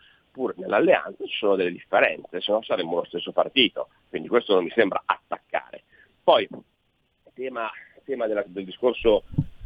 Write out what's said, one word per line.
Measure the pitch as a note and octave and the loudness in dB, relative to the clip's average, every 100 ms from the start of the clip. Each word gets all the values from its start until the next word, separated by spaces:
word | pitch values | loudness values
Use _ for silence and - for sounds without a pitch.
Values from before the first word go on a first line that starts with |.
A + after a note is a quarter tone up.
| _ _ _ | _ _ _
pur | C3 A#2 - | -8 -8 -6
nell'alleanza, | - G#2 E3+ A2 E2+ - G4 | -2 2 4 2 0 -12 -10
ci | - | -2
sono | G2+ F#2+ | 0 2
delle | F2+ | 0
differenze, | F2 - G2+ A#2+ D#2+ - F2 | -4 0 2 2 0 -10 -6
se | - | -2
no | G#2+ | -2
saremmo | - G#2+ E2 E2+ | 0 -4 -2 -2
lo | - | -4
stesso | F2 F#2 | -6 -4
partito. | F#2 - C3 A2 - - _ _ | -2 0 2 2 0 -12 _ _
Quindi | E2+ D#2+ | -10 0
questo | A#2 - | 0 4
non | F#2 | 2
mi | E2+ A#2 | 2 2
sembra | G2 F2+ | 2 0
attaccare. | - - - F#2+ _ D#2 B1+ - _ _ _ _ | -2 -2 -4 -10 _ -6 -6 -20 _ _ _ _
Poi, | - C3 F#2+ - - _ _ _ _ _ _ | 4 4 2 -10 -20 _ _ _ _ _ _
tema, | - C3 A#2+ A2 - - - - | -12 -10 -6 -8 -10 -20 -16 -8
tema | B2+ A2 | -4 -2
della, | G#2 G2 | -2 -4
del | F#2 F#2 | -8 -10
discorso, | - B2 - A#2 G2+ - - - - | -2 0 2 2 2 0 -4 -4 -6